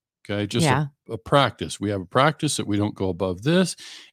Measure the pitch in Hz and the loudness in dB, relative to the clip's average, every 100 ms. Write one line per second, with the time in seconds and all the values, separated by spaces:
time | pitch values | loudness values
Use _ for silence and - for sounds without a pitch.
0 | _ _ - 104 104 120 160 131 147 - | _ _ -8 -4 -2 0 2 2 -2 -8
1 | - 113 - 143 127 - - - 101 101 | -12 -12 2 2 2 0 -8 -4 -4 -4
2 | 87 127 143 147 151 - 101 101 104 - | -2 2 2 2 -4 -2 -2 0 0 -2
3 | 95 87 95 90 120 175 180 - - - | -4 -2 -2 -2 0 2 2 -2 -14 -20
4 | - | -6